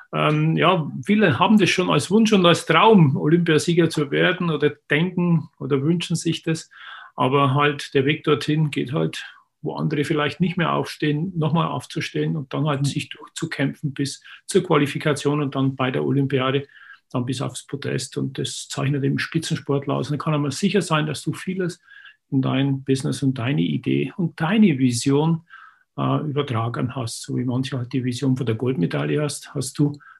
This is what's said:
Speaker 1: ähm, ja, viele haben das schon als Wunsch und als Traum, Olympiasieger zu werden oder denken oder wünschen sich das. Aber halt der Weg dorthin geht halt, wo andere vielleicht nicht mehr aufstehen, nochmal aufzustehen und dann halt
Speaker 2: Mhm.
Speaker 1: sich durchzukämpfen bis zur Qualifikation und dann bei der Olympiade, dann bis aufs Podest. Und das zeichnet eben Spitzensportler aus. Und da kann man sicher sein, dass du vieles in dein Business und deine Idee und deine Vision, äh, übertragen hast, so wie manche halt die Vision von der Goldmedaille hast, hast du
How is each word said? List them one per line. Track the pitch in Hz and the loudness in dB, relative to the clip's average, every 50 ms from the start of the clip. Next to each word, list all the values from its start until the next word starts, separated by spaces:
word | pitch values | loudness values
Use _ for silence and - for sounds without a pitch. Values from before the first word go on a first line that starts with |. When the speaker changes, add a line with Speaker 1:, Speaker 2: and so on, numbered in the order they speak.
| - _ - | -12 _ -2
Speaker 1:
ähm, | 151 151 151 151 151 156 160 160 | 0 2 2 2 2 2 2 2
ja, | 151 147 175 190 175 147 - - 139 - | 4 4 4 4 2 0 -4 -6 -4 0
viele | - 208 214 208 170 123 110 | 0 2 4 4 4 4 4
haben | 180 202 214 | 4 6 6
das | 202 180 165 | 6 4 4
schon | - - 180 180 | 2 2 2 2
als | 156 151 - - | 2 2 2 2
Wunsch | 185 226 226 214 214 | 4 4 4 4 4
und | 190 175 | 6 6
als | 170 160 165 - | 6 4 4 4
Traum, | - 156 160 208 226 220 185 160 131 139 | 2 4 6 8 8 8 8 8 6 4
Olympiasieger | 190 - 151 165 175 170 170 156 151 - 180 170 175 165 160 | 2 2 2 4 4 4 4 4 4 2 2 4 4 2 2
zu | - 156 143 135 | 2 -2 -2 0
werden | 147 156 165 175 180 180 175 170 | 0 2 2 2 2 0 -2 -2
oder | 151 139 151 147 - - _ - | 0 0 0 -2 -2 -4 _ -2
denken | 147 151 175 185 180 180 175 175 170 156 - - _ - | 0 0 0 0 0 0 2 2 2 2 0 -4 _ -10
oder | 147 135 143 135 | -4 -2 -2 0
wünschen | 139 160 175 170 - - 170 | 2 0 0 0 -2 -4 -4
sich | - - 165 160 - - | -2 -2 -2 -4 -2 -4
das. | 165 160 160 - - - - - - - - - - _ | -4 -4 -4 -6 -14 -20 -20 -20 -20 -18 -20 -20 -12 _
Aber | - 135 127 135 143 143 139 135 | -2 0 2 2 2 2 4 4
halt | 143 143 147 143 139 - - - | 4 2 2 0 -2 -4 -2 0
der | 143 131 | 0 2
Weg | 143 156 156 - | 2 0 0 0
dorthin | 160 147 147 - - 151 156 156 143 | 0 0 0 0 0 0 0 0 0
geht | - 139 139 120 143 | -2 -4 -4 -4 -2
halt, | 165 160 160 - - - - - - _ _ _ _ - | -2 -2 -2 -4 -8 -14 -16 -18 -20 _ _ _ _ -10
wo | - - | -8 -6
andere | 147 156 156 151 147 143 | -4 -4 -2 -2 -2 -2
vielleicht | - 160 151 147 143 - - | 0 0 -2 -2 -2 -2 -2
nicht | 175 165 165 | -2 -2 0
mehr | 175 160 143 143 | 0 0 0 0
aufstehen, | 143 135 - - - 151 151 147 147 170 196 180 | -2 -2 -4 -6 -4 -2 -2 -2 -2 -4 -4 -4
nochmal | 165 151 156 160 165 160 | -2 -2 0 0 0 0
aufzustehen | 160 143 135 - - - 156 - - - 151 151 156 165 | -2 -4 -6 -8 -8 -8 -8 -6 -4 -4 -4 -2 -2 -4
und | 156 135 - - | -4 -6 -6 -4
dann | 143 143 | -2 -2
halt | 156 143 135 | 0 0 0
Speaker 2:
Mhm. | 143 | -2
Speaker 1:
sich | 135 - 143 - - | -2 -2 -4 -8 -8
durchzukämpfen | - - - - - - 165 - - - 139 143 - - - 143 139 | -12 -20 -20 -18 -12 -8 -8 -6 -4 -2 -2 -2 -2 -4 -6 -6 -4
bis | - 139 139 - - - - - - _ | -4 -6 -6 -6 -12 -16 -20 -20 -18 _
zur | - - 190 180 | 0 0 0 2
Qualifikation | - 160 147 143 139 - 151 - 156 143 143 - 147 147 151 | 2 2 2 2 0 -2 -2 -2 -2 0 0 0 -2 0 0
und | 147 135 139 | -2 -2 -2
dann | 135 135 135 135 | 0 -2 -2 0
bei | - 127 127 | -2 -2 -2
der | 127 147 151 | 0 0 0
Olympiade, | 139 131 139 139 135 139 127 127 131 135 139 135 - - - - - - - _ _ | 0 0 0 0 2 0 0 2 0 0 -2 -4 -8 -16 -20 -20 -20 -20 -20 _ _
dann | - 131 120 | -4 -4 -2
bis | 135 131 120 | -4 -4 -4
aufs | 135 123 127 - - | -6 -6 -8 -12 -12
Podest. | - 143 139 139 131 139 135 - - - | -12 -10 -8 -6 -4 -4 -4 -6 -6 -6
Und | 143 135 135 135 | -6 -6 -4 -4
das | 143 139 - - - - - | -6 -6 -6 -8 -10 -12 -8
zeichnet | - - 135 135 147 139 135 | -6 -2 -2 0 0 0 0
eben | 139 143 | 0 0
Spitzensportler | 135 - - - 165 160 - 160 - - - 139 143 139 139 139 | -2 -2 -4 -4 -4 -4 -4 -6 -4 -2 -2 -2 -2 -2 -2 -2
aus. | 143 135 131 | -2 -2 -4
Und | 147 147 | -4 -4
da | - | -2
kann | 160 156 147 | -2 0 0
man | 147 143 | 0 -2
sicher | 139 - 202 190 196 196 175 | -2 0 0 0 2 0 0
sein, | - 160 151 151 | 2 0 0 0
dass | 151 147 - - | -2 -4 -6 -6
du | 160 160 | -6 -6
vieles | - - 190 180 190 180 170 165 - _ - - - - - - _ _ - | -6 -6 -6 -4 -4 -4 -6 -6 -10 _ -20 -20 -20 -20 -20 -20 _ _ -2
in | - 135 131 | 0 0 0
dein | 131 127 131 139 139 135 135 135 | 0 0 0 0 0 -2 -2 -2
Business | - 135 135 - 147 135 - 139 | -2 -2 0 -2 -4 -2 -2 0
und | 131 131 135 | -2 0 -2
deine | 113 135 147 160 170 | -2 -2 0 0 0
Idee | 160 147 135 - 131 135 139 - - - | 0 -2 -2 -2 0 0 0 -2 -2 -4
und | - 170 165 - - | -4 -4 -4 -4 -2
deine | 165 160 208 226 220 185 143 | -2 2 4 6 6 6 4
Vision, | 127 131 123 120 117 - 139 139 143 156 165 165 165 - _ - - - - - _ _ _ _ | 4 2 2 2 0 0 2 2 4 4 2 0 -2 -4 _ -20 -20 -20 -20 -20 _ _ _ _
äh, | 139 135 131 135 143 | -4 -2 0 0 -2
übertragen | 151 151 131 143 127 - 117 113 117 117 117 147 135 117 - | -2 -4 -4 -2 -2 -2 -2 -2 -2 -4 -4 -4 -4 -4 -4
hast, | 131 123 117 - - - | -6 -6 -8 -8 -10 -8
so | - 131 | -6 -4
wie | 127 123 | -4 -2
manche | 131 120 131 131 - 139 123 | -2 -2 -2 -4 -4 -6 -6
halt | 120 120 - | -6 -4 -4
die | 131 120 | -4 -2
Vision | 127 123 - 143 131 131 | -4 -4 -2 0 0 0
von | 131 131 | 0 0
der | 113 110 | -2 -2
Goldmedaille | 110 127 123 131 175 170 147 - 143 147 151 147 147 151 | -2 -2 -2 0 0 -2 -2 -2 -2 -2 -2 0 -2 -2
hast, | 143 - - - - - | -2 -6 -8 -12 -10 -8
hast | 143 139 - - - | -6 -6 -4 -2 0
du | 147 143 147 - - - - | 0 0 -2 -6 -16 -20 -20